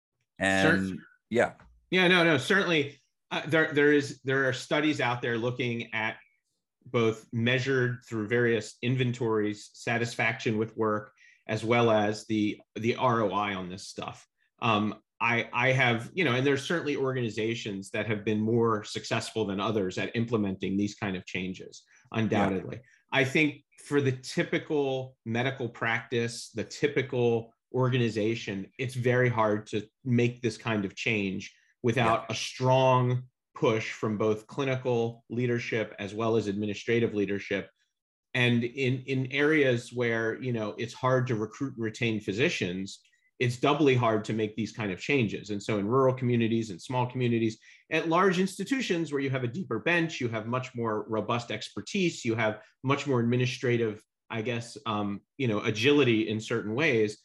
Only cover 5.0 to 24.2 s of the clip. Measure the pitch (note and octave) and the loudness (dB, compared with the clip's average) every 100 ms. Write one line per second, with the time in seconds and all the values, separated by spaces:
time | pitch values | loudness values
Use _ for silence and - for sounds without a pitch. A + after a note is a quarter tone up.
5 | B2 B2 B2 A#2 B2 B2 B2 A#2 A#2 A2 | -2 -2 -2 -2 -2 -2 -4 -4 -6 -4
6 | A2 - _ _ _ _ _ _ - B2 | -4 -6 _ _ _ _ _ _ -4 0
7 | A2+ A2 - A#2 A#2 C3 C3+ C3 B2 A#2+ | 2 0 -4 -2 0 2 2 2 0 -2
8 | - A2+ G#2 A#2+ A#2+ A2+ - - B2 C3 | -6 -6 0 2 2 2 -2 -6 -2 0
9 | B2 A#2+ A#2 A2 G#2 G#2 - - - A#2 | 0 0 0 2 0 -4 -12 -10 -4 -2
10 | A#2 - A2+ A#2+ B2 G#2+ A2+ - A2 G#2+ | -2 -2 -2 0 0 0 -2 -2 0 0
11 | - _ - _ - A2 A2 A#2+ A#2 G#2+ | -4 _ -20 _ -6 -4 2 4 4 4
12 | G#2 G#2+ - A2 G#2 - _ - A#2 B2 | 2 -2 -2 0 0 -2 _ -4 -2 0
13 | B2+ A#2 G#2 F#2+ G2+ F#2+ F2+ F#2 - - | 2 2 2 0 -2 -4 -8 -12 -14 -12
14 | - - - _ _ - A#2+ G#2 G#2+ - | -12 -12 -18 _ _ -4 2 2 2 -4
15 | _ - A#2 A#2 - A#2 C3 C3 B2+ A2+ | _ -4 0 0 -2 0 2 4 4 2
16 | A#2+ F3+ D3+ B2 C#3 C3+ - E3+ C#3+ C#3 | -2 0 2 2 2 2 0 -2 -2 -2
17 | C3+ B2+ A#2 G2+ A2 A#2 A2+ G2 G2 A2 | -2 -2 -2 -2 -2 -2 -6 -8 -6 -4
18 | G#2 G#2 A2 G#2+ A2 A#2 A2+ G#2 G#2+ A2 | -2 -2 0 0 2 4 4 0 -4 -8
19 | - A#2 - A2+ G2+ G2 G#2 G#2+ F#2 G2 | -4 -4 -2 -2 -2 -2 0 0 -2 -4
20 | G2 A#2 A#2 A#2 G2+ F#2+ F#2+ G2 G2+ - | -4 -2 0 0 -2 -4 -2 -2 -2 -2
21 | G2+ F#2 - F#2 F#2 F2+ - - - _ | -6 -6 -6 -8 -8 -10 -14 -20 -20 _
22 | - A2+ G#2+ G#2 G2+ F#2+ - - - _ | -8 -2 0 2 2 0 -6 -12 -16 _
23 | _ C3+ C3 E3+ D3+ C#3 _ - - C#3+ | _ 0 2 2 0 -2 _ -20 -4 0
24 | B2+ B2+ | 0 -2